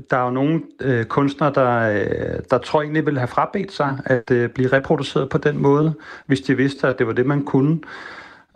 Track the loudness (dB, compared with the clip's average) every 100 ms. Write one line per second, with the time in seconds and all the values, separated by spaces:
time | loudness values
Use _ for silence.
0 | -4 -2 0 0 0 0 -4 -6 -2 0
1 | 0 0 0 0 0 2 2 2 2 0
2 | 0 -2 -4 -6 -2 -2 0 -2 0 0
3 | 0 0 -2 0 0 -2 -4 -2 -2 -2
4 | 0 0 2 2 2 0 2 2 2 -2
5 | 0 -2 0 0 0 2 4 4 2 -2
6 | -10 -14 -2 0 2 2 0 0 0 0
7 | 0 0 0 0 0 2 2 0 -4 -16
8 | -16 -18 -20 -20 _